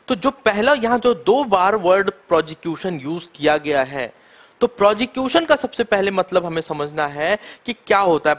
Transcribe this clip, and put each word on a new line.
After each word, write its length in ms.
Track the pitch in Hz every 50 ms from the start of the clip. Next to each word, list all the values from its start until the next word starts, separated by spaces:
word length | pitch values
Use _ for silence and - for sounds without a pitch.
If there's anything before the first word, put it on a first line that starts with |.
| _ -
तो 60 | 254
जो 160 | 196 160 269
पहला, 420 | 262 - - 220 202 208 214 262 294
यहाँ 260 | 269 220 226 240 247
जो 160 | 220 247 240
दो 300 | - - - 214 269 285
बार 320 | 240 196 185 180 190 214
word 340 | 220 175 175 185 196 196 196
prosecution 880 | 196 - _ - 180 160 156 151 160 - - 170 160 147 - 190 175 147
use 280 | 127 143 160 175 - - -
किया 220 | - 143 151 151
गया 260 | 151 143 147 147 139 131
है, 320 | 131 139 139 123 110 - _ _ _ _ - - _ _ -
तो 60 | 240
prosecution 800 | 240 - - 202 202 214 208 247 247 - 254 262 262 - 339 330
का 120 | - 302
सबसे 280 | 277 - 254 - - 233
पहले 260 | - 214 196 190 196
मतलब 340 | 196 190 180 - 180 185 175
हमें 180 | 170 165 165 156
समझना 440 | - 165 147 147 147 151 156 151
है 320 | 143 143 147 151 170 202 208 - - - - _
कि 80 | - 233
क्या 260 | - _ - 214 196
होता 320 | 202 190 165 147 - 156
है 60 | 151